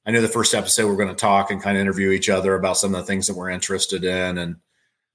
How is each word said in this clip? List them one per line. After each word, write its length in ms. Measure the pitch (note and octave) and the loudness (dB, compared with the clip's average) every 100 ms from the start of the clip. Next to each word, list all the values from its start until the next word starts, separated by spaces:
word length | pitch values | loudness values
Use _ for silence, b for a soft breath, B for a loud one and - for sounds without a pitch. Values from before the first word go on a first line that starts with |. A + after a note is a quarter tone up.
| A2 | 0
I 60 | |
know 100 | A#2 | 2
the 60 | A2 | 2
first 260 | A#2 G#2+ | 2 2
episode 360 | A2 G2 - G#2+ | 2 2 2 2
we're 80 | G2 | 2
gonna 180 | G2 F2+ | -2 0
talk 360 | G#2+ G2 F#2+ | 2 2 2
and 120 | G2 | -2
kinda 160 | G2+ G2 | -2 0
interview 300 | G2 F#2+ F#2+ | 0 0 0
each 180 | F#2+ G#2+ | 0 2
other 260 | F#2+ F#2+ F#2+ | 0 2 0
about 220 | F#2 F2+ | 2 0
some 160 | G2+ | 0
of 80 | F#2 | -2
the 60 | F2+ | -4
things 200 | G2 F#2+ | -4 -4
that 100 | F#2 | -4
we're 120 | F#2 | -8
interested 540 | F2+ - F#2+ - F#2+ | -6 -4 -2 -2 -2
in. 340 | F2+ F#2 F#2 F2+ | -2 -2 -2 -4
And, 180 | E2+ E2+ _ _ _ _ _ | -6 -10 _ _ _ _ _